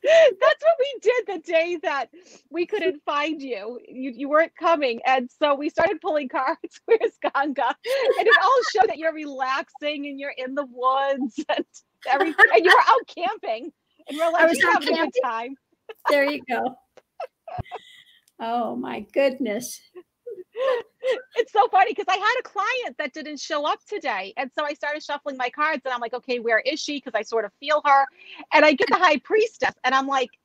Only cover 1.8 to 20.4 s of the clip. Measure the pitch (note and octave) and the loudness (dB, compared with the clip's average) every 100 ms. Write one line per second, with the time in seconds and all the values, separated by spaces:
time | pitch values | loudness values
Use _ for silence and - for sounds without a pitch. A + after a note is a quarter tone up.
1.8 | E4 C#4+ A#3+ E4 _ - _ D#4+ F4 G#4 | -4 -4 -6 -14 _ -20 _ -6 -4 -2
2.8 | F4 D4+ - D4 D4 D#4 C4+ G#3+ G#3+ B3 | -2 -4 -4 -2 -2 -6 -8 -8 -10 -14
3.8 | - B3 C4+ A3+ C#4 D4+ E4 - E4 E4 | -16 -12 -10 -8 0 2 2 0 0 2
4.8 | C4+ A#3 - C4 B3 _ D4 C#4 D4 - | 0 -2 0 0 -2 _ 0 0 -2 0
5.8 | E4+ D#4+ F#4 D4+ C4 D#4+ C4 E4 E4+ - | 0 0 -2 -2 -2 -4 -4 -4 -10 -14
6.8 | - A4+ A4+ _ C#4+ C#4 D4 C4+ B3 - | 0 2 2 _ -4 -2 -2 0 -2 -2
7.8 | A4+ C5+ A#4+ - G4 C#5+ G4 C5 - G#4 | -4 0 2 4 6 6 6 2 2 2
8.8 | F#4 D4 D#4+ D#4 D4+ C4 B3+ C4+ E4+ - | 2 2 -4 -4 -10 -6 -4 -4 -6 -8
9.8 | D4 D4 C#4+ C#4 C#4 - B3+ C4+ C4+ A#3+ | -6 -6 -8 -10 -12 -10 -8 -6 -8 -2
10.8 | B3+ C4+ C#4 C#4 B3+ - D4+ - - - | 0 2 0 -2 -4 -6 -4 -4 -4 -16
11.8 | _ _ - C#4 E4 D#4 G#4+ - F4 A4 | _ _ -2 0 0 4 6 6 6 4
12.8 | E4 A#4+ - - F4+ G#4+ F#4 A3 D4+ _ | 4 2 2 -6 -6 -4 -6 -8 -8 _
13.8 | _ _ - D4 E4+ E4 D#4+ E4+ E4+ G4+ | _ _ -14 -2 0 4 4 4 4 2
14.8 | C#4+ E4 D#4 B4 B3+ A3+ A#3+ C#4 _ _ | 0 -2 0 -2 -4 -6 -8 -14 _ _
15.8 | - - - D4 C#4 D4 - A3+ A#3+ B3+ | -20 -8 0 2 2 -2 -4 -4 -4 -8
16.8 | _ - _ _ D#5+ _ - F5+ - F#4 | _ -20 _ _ -16 _ -16 -14 -12 -16
17.8 | - - _ _ _ _ A3+ A#3+ A3+ A#3+ | -18 -20 _ _ _ _ -4 -4 -4 -6
18.8 | C4 A#3 G#3 - C#4 C4 A#3 G#3 B3 - | -8 -10 -4 0 0 0 -4 -4 -8 -16
19.8 | _ F4+ _ _ A#4+ F#4+ | _ -20 _ _ -18 -18